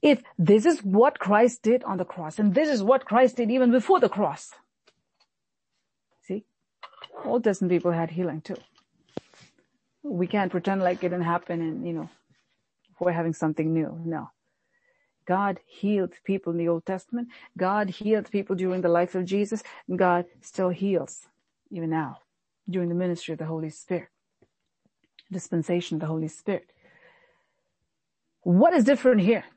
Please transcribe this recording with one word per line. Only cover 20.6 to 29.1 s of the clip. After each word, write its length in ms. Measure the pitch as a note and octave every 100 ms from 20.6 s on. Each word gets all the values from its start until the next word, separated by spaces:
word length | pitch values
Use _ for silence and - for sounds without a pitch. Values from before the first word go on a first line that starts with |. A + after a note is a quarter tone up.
| F#3
heals 580 | E3+ G3 F#3 C3+ - _ _ _ _ _
even 180 | F#3+ E3
now 300 | D#3+ D3 - _ _ _ _ -
during 200 | F#3 F3
the 60 | E3+
ministry 380 | F3+ E3+ -
of 60 | D#3+
the 60 | D#3
Holy 240 | D#3+ D#3
Spirit, 400 | D#3 - F3+ - _ _ _ _ _ _ _ _ _ _ _ _
dispensation 640 | F#3 - E3+ D#3 F3 F3 D#3+
of 60 |
the 60 | D#3
Holy 200 | D#3+ D#3
Spirit. 420 | - - G3 _ _ _ _ _ _ _ _ _ _ _ _ _ _ _ _ _ _
What 320 | - F3 D#4
is 100 | F4
different 380 | A3+ C#4 B3+